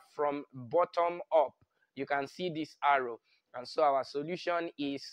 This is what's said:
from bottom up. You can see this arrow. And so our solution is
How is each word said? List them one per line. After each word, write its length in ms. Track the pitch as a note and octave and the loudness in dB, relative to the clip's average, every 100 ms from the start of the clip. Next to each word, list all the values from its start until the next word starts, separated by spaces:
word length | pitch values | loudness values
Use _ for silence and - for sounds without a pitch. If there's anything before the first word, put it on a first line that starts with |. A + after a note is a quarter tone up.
| - | -4
from 300 | - D3 C#3+ C#3+ | -2 -2 -2 -8
bottom 680 | C3 A#2+ D#3+ E3+ F3 E3+ F3 - D#3 | -14 0 2 2 2 0 -2 2 4
up. 160 | C3 - _ _ _ C3+ | 4 -2 _ _ _ -10
You 100 | C#3 | -2
can 200 | C#3+ C#3 | -2 -2
see 240 | - F3+ | -4 -4
this 260 | D#3 D3 - | -4 -8 0
arrow. 340 | C#3+ C#3 B2 A2+ _ _ _ | 2 4 2 -6 _ _ _
And 120 | B2 B2 | -14 -6
so 160 | E3 | 2
our 220 | D3 C3+ | 4 4
solution 680 | B2 C#3+ D#3 F3+ F3 E3+ E3+ - | 0 -6 -4 -4 -2 -2 -4 -4
is 260 | C#3+ C#3 - | -4 -6 -10